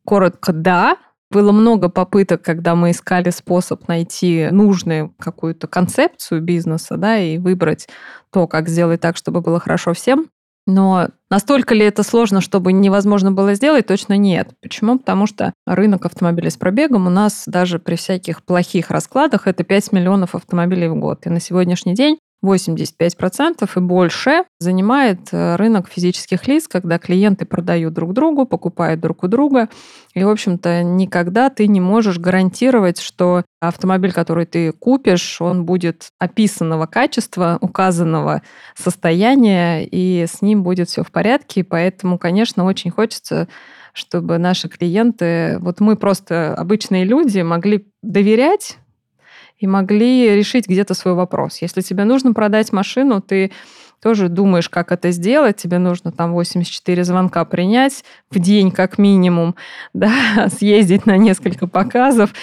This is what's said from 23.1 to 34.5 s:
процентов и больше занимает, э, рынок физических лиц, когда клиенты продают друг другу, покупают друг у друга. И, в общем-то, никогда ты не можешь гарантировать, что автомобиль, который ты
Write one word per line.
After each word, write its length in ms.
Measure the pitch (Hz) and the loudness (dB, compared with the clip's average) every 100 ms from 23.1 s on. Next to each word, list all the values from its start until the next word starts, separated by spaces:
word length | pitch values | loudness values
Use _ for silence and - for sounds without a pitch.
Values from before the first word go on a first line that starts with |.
| 175 | -2
процентов 600 | 185 - 311 330 208 185 | -4 -2 -2 -2 -4 -2
и 20 | |
больше 640 | 180 180 175 - 262 330 370 _ | 0 2 0 0 0 0 -2 _
занимает, 680 | 175 185 202 269 254 180 - | -2 0 2 2 2 0 -6
э, 240 | 175 170 170 | -4 -2 0
рынок 320 | 220 214 175 | 2 0 -2
физических 580 | - 180 - - 180 - | -2 -2 -2 -4 -4 0
лиц, 220 | 302 - | -2 0
когда 300 | 180 180 170 | -6 -2 -4
клиенты 480 | - 180 208 196 - | 0 2 2 0 -2
продают 480 | - 175 170 160 | -4 -2 -2 -2
друг 180 | 165 170 | -4 -4
другу, 320 | 214 320 285 | 0 0 0
покупают 560 | 254 - 180 - 160 165 | -2 -2 -4 -4 -2 -2
друг 240 | 165 - | -4 -4
у 20 | 180 | -2
друга. 420 | 233 294 254 226 - - - _ | 0 2 2 0 -6 -20 -20 _
И, 100 | 180 | -2
в 60 | 196 | 0
общем-то, 540 | 214 202 175 175 170 | 0 -2 -2 -2 0
никогда 640 | 175 185 190 180 175 208 269 | 0 0 0 -2 -2 0 0
ты 180 | 269 208 | 2 2
не 140 | 202 | 2
можешь 380 | 180 220 214 175 | 2 2 0 -2
гарантировать, 840 | 175 185 185 - 254 240 180 170 | 0 2 0 0 2 2 2 -2
что 420 | - - 180 180 175 _ | -10 -2 0 0 -2 _
автомобиль, 520 | 170 175 185 190 185 | -6 -4 -2 0 0
который 320 | 170 165 170 | -2 -2 -2
ты 260 | 165 | -2